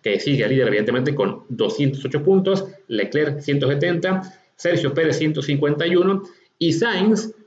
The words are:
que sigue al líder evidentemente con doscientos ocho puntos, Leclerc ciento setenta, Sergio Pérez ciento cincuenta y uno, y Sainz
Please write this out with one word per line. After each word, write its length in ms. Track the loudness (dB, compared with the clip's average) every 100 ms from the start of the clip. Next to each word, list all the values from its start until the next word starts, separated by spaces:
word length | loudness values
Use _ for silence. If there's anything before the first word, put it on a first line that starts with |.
que 200 | 0 -2
sigue 240 | 0 0
al 60 | 2
líder 180 | 2 2
evidentemente 440 | 2 0 0 0 0
con 260 | -2 -2 -10
doscientos 560 | -4 -2 0 -2 -2
ocho 180 | -4 -2
puntos, 460 | 2 2 4 0 -2 -12 _
Leclerc 540 | -4 -2 0 -2 -4
ciento 260 | -2 0 0
setenta, 560 | 0 0 0 0 -2 -4 -16 _
Sergio 400 | _ -2 0 0
Pérez 240 | 0 0 2
ciento 240 | 0 -2
cincuenta 420 | -2 0 0 0
y 120 | 2 2
uno, 260 | 2 0 -4 -20 _ _
y 160 | 0
Sainz 640 | 2 0 2 2 2 0 -12